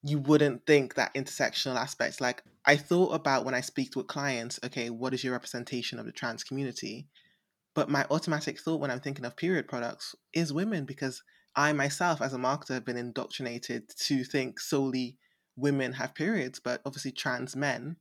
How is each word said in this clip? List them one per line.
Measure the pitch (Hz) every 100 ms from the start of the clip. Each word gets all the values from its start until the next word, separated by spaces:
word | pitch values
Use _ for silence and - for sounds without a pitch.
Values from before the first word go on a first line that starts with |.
you | 143 147
wouldn't | 139 151 147 120 -
think | 147 131 -
that | 120 135
intersectional | 131 - 127 - 139 127
aspects. | 123 - 120 -
Like, | 123 120 - _ -
I | 147
thought | - 175 185
about | 160 147 135 123
when | 127
I |
speak | 127 - 127 135
with | 123
clients, | 151 139 123 117 -
"Okay, | 127 135 120
what | 117 127
is | 127
your | 127
representation | 127 - 120 120 123 117 120
of | 113
the |
trans | - 120 117
community?" | - 135 135 117 - 113 151 - _ _ _ _ _ -
But | 147
my | 143 -
automatic | 156 - 151 156 -
thought | - 160
when | 139
I'm | 123
thinking | 143 139 120
of | -
period | 165 175 117
products | 123 117 - - - _
is | 165 165
women, | 147 208 190 135
because | 135 135 123 _ _ _ -
I | 147
myself, | 151 139 143 180 156
as | 120
a | 123
marketer, | 127 139 - 131
have | 117
been | 123
indoctrinated | 120 120 - - 127 117 - 120 -
to | - - 139
think | 127 143 127 -
solely | - 143 135 127 123 - _ _ _ -
women | 143 139 131
have | 131 - -
periods, | 165 220 127 127
but | 123 123 139
obviously | 139 135
trans | - 139 123 127 135
men | 143 123 135 165